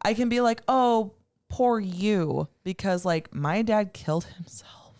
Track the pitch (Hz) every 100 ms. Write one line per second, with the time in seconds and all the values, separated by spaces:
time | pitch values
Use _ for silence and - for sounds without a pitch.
0 | - 220 247 240 240 226 - 262 247 233
1 | 208 - _ _ _ - 247 233 196 180
2 | 202 208 160 135 156 _ - 185 196 180
3 | 180 165 160 - 147 180 226 214 202 -
4 | - 160 - - 170 - - - -